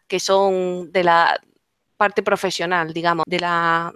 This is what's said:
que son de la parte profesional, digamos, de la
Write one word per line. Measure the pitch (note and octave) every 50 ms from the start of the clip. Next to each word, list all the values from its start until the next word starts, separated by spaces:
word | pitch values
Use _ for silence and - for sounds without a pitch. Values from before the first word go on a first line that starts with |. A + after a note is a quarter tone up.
| _ _
que | G3 F#3
son | - - F#3+ G3 G3 G3 F#3+ F#3 F3+ F3+ F3+ F3+ F3+ D#3
de | F3 F#3+ F3
la | F3 E3+ E3+ E3+ - - - - _ _ _ _ _ _ _ _ _ _
parte | _ G#3 G3+ G#3 - G3
profesional, | G#3 G3+ F#3 - F#3+ - - E3+ E3+ F#3 F3 E3 D#3+
digamos, | D#3+ E3+ E3 E3+ E3+ E3 D#3 -
de | F3+ F3
la | E3+ F3 F3 E3+ E3+ E3+ E3 E3+ E3+ E3+ -